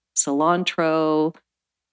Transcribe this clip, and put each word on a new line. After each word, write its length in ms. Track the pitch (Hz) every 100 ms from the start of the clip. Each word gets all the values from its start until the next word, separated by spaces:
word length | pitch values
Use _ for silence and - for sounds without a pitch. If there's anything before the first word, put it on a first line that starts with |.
| _ -
cilantro. 1200 | - 143 160 175 185 - 160 160 156 156 156 - _ _ _ _ _